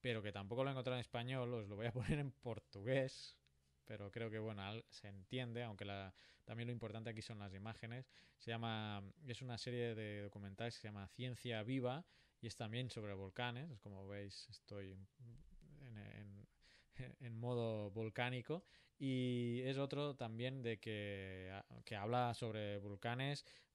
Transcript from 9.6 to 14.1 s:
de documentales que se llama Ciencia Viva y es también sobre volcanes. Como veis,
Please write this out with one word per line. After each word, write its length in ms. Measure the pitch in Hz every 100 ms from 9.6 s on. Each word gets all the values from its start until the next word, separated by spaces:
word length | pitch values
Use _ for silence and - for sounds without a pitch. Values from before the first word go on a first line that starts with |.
| - 120 117 110
de 260 | 107 104
documentales 540 | 101 104 101 98 117 -
que 60 |
se 60 | 110
llama 180 | 104 98
Ciencia 560 | - 127 120 123 110
Viva 420 | 107 135 123 139 - - - _
y 60 | 117
es 100 | -
también 360 | 113 117 127
sobre 220 | 117 107 98
volcanes. 640 | 95 - 123 120 165 113
Como 280 | 104 98
veis, 400 | 98